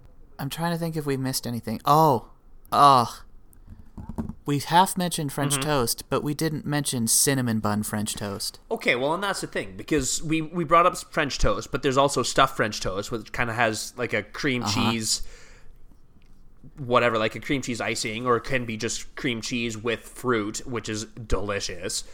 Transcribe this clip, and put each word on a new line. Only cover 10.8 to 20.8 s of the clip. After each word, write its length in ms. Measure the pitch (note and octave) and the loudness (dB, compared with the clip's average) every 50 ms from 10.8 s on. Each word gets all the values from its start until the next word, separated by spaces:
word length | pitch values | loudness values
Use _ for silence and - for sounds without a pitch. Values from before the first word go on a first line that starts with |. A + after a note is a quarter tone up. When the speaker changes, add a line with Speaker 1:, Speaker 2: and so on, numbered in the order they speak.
| F3 | 6
Speaker 2:
up 100 | F3+ E3+ - - - | 6 2 0 -6 -6
French 260 | - E3+ D3+ C3 - - | -2 -2 -2 -2 2 2
toast, 320 | - A#2 G2+ F#2+ - - | 4 4 4 2 -2 -4
but 120 | - C3 | -4 -2
there's 160 | - C#3 B2+ C#3 | 0 2 4 4
also 240 | C#3 C#3 - C3+ A2+ | 4 4 2 0 0
stuffed 320 | - - C#3+ C3+ C3 - | 2 4 4 4 4 4
French 240 | - A#2+ A2 G#2+ - | 0 -2 -2 -2 -4
toast, 320 | - G2+ F#2 G2+ G#2 - | -4 -4 -4 -4 -6 -6
which 200 | B2 A2 - - | -6 -8 -8 -6
kinda 200 | - - B2 A#2 | -4 -2 -2 -2
has, 400 | A2 A#2+ A#2+ A2+ A2 G#2 - - - | 0 2 2 2 2 0 -6 -8 -6
like, 160 | B2 A#2+ A2+ A#2 | -6 -4 -2 -2
a 80 | G#2+ G2+ | -2 -4
cream 400 | - - - - C#3+ B2+ B2 A#2 | -4 -6 -4 -2 0 0 0 0
Speaker 1:
Uh-huh. 260 | G#2+ G#2 B2+ A#2+ A#2 | 0 0 2 2 2
Speaker 2:
cheese, 320 | A#2 A2+ G#2+ - - - - - - - - - - - - - - - - - - - - - - - - - - - - - - - - C3 - - | 0 0 0 -2 -2 -2 -2 -6 -8 -12 -16 -20 -20 -18 -18 -18 -18 -18 -18 -20 -20 -20 -20 -20 -20 -20 -20 -20 -20 -20 -20 -20 -20 -20 -20 -18 -14 -12
whatever, 380 | C3 A#2+ B2 A#2+ A#2+ A#2+ A2+ A2 | -2 2 4 4 4 4 4 2
like, 180 | A2 A2 - | 2 0 -2
a 40 | A2 | -4
cream 220 | - - D3 C3 | -4 -2 -2 -2
cheese 180 | B2+ C#3+ A#2+ G#2 | -2 -4 -4 -2
icing, 460 | G#2 G#2+ A#2 - - A#2 G#2+ A#2 B2+ | -2 -2 -2 -2 -4 -4 -4 -2 0
or 100 | B2+ A#2+ A2+ | 2 2 2
it 60 | - | 2
can 200 | - C3 B2 A#2+ | 0 -2 -2 -2
be 120 | A#2 A2 | -4 -4
just 380 | G#2+ A#2 A2 - - - - - | -4 -4 -4 -4 -6 -8 -10 -8
cream 260 | - - C3+ A#2 A2 | -4 -4 -2 -2 -4
cheese 380 | G#2 - B2+ A#2+ A#2 A#2 G#2+ G#2+ | -4 -4 -4 -2 -2 -4 -4 -4
with 220 | A2 A#2+ A2 G#2+ | -4 -4 -4 -4
fruit, 680 | - - - - - B2+ A#2+ A2 G2+ G#2+ A2 - - | -6 -12 -12 -4 0 2 2 2 0 -2 -6 -8 -8
which 220 | C3 A#2+ A2 | -6 -6 -6